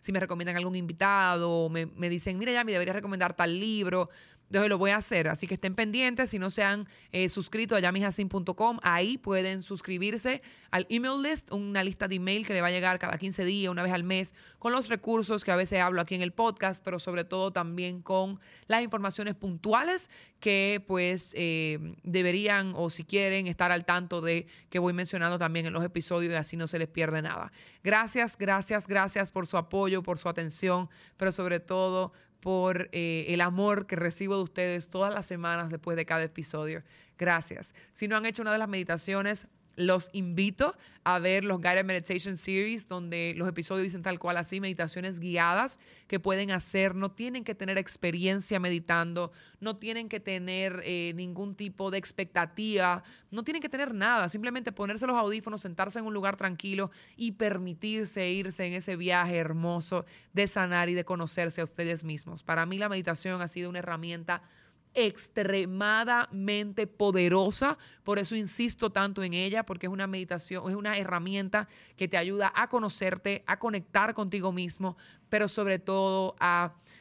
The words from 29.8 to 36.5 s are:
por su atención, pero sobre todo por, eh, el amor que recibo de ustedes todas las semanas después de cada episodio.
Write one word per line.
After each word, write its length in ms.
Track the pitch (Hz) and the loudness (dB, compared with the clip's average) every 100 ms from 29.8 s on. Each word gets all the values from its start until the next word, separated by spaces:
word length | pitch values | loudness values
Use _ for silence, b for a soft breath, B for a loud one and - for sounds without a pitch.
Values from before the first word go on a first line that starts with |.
| 190 190 | 2 2
por 140 | 185 165 | 0 -2
su 140 | 175 | -2
atención, 580 | 170 165 - 185 180 180 B B - | -2 -4 -2 0 2 0 B B -2
pero 140 | 190 | 0
sobre 280 | 190 180 170 | 0 0 -2
todo 540 | 170 185 185 185 185 B B _ | 0 2 2 2 -2 B B _
por, 480 | 185 185 185 175 - | 0 2 2 0 -2
eh, 340 | 170 170 160 - | -2 -2 -2 0
el 100 | 175 | 2
amor 480 | 175 180 208 202 196 | 2 4 2 2 0
que 80 | 170 | -2
recibo 400 | 170 160 196 196 | -2 -2 -2 0
de 80 | |
ustedes 440 | 175 - 180 175 165 | -2 -2 -2 -2 -4
todas 240 | 185 202 | -2 0
las 140 | 208 - | -2 -6
semanas 440 | 175 170 170 165 | -6 -2 -2 -4
después 260 | 160 170 165 | -6 -4 -4
de 100 | 160 | 0
cada 160 | 165 | 0
episodio. 600 | 160 160 151 | -2 -6 -8